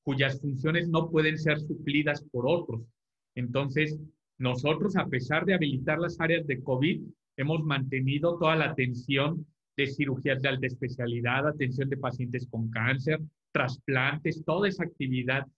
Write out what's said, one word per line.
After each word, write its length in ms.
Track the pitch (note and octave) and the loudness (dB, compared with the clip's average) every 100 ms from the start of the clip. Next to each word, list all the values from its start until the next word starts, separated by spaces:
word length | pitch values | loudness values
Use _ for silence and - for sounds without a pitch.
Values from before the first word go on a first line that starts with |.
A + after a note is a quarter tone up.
cuyas 360 | - C3 C3+ C3+ | -4 0 0 0
funciones 480 | D3 C3 D#3 E3+ E3+ | -4 -2 0 2 2
no 240 | E3 D#3+ | 2 2
pueden 260 | D#3 D#3 D#3 | 4 4 2
ser 220 | D#3+ D3+ | 2 0
suplidas 640 | - C#3+ - D3 D3 C#3+ - | -2 -6 0 2 2 0 -4
por 160 | B2 B2+ | -2 2
otros. 340 | F3 - A2+ A2+ _ _ _ _ - | 2 0 -6 -8 _ _ _ _ -6
Entonces, 640 | B2 B2+ C#3 C#3 D#3 D3+ - - _ _ | -2 0 0 0 0 -2 -10 -18 _ _
nosotros, 560 | B2+ B2 D3 D#3 G3+ F#3+ | -2 0 0 0 2 0
a 100 | C#3 | 0
pesar 400 | C3 B2 D#3 F3 | -2 0 0 2
de 80 | |
habilitar 460 | F#3 D3+ C3 C3 D#3 | 2 2 0 0 0
las 200 | F3 E3+ | -2 -2
áreas 280 | E3 E3 D3 | 0 2 0
de 160 | B2+ | -4
covid, 380 | - B2+ D#3 D#3 - - _ - | -2 2 2 0 -6 -16 _ -6
hemos 260 | C#3 D#3+ | -2 0
mantenido 760 | D3+ C#3 C3 C3 C3 C#3+ E3+ E3+ | 0 0 0 -2 0 2 0 2
toda 160 | D#3+ D#3+ | 2 4
la 160 | C#3+ | 2
atención 760 | - B2+ A#2+ - C#3 D3 E3 - _ _ - | 0 -2 -2 0 2 2 0 -6 _ _ -2
de 100 | C#3 | -2
cirugías 560 | - C#3 B2+ C#3+ C3 | 0 -2 0 0 0
de 80 | C#3 | 0
alta 160 | C3 C3 | 0 -2
especialidad, 800 | B2+ B2 B2+ A#2+ A#2+ A#2+ C3 D3 | -4 -6 -4 -4 -2 0 2 0
atención 420 | D3+ C3 B2+ C#3 | 0 0 0 -2
de 80 | C3+ | -2
pacientes 500 | C3 B2 B2 B2 B2+ | -4 -4 -4 -4 -6
con 220 | A2+ A2+ | -4 -4
cáncer, 480 | A2+ A#2 C3+ C3 D#3 D#3 - _ | 0 0 2 0 -2 -2 -12 _
trasplantes, 920 | D3 C3 B2 - C3 C3+ D3 E3 D#3 | 0 0 -2 -2 0 2 0 -2 -4
toda 260 | - E3+ G3+ | -2 0 0
esa 160 | F#3 E3+ | 0 -6
actividad. 600 | - C3+ B2+ B2 C3+ C3+ | -4 -2 0 0 -2 -2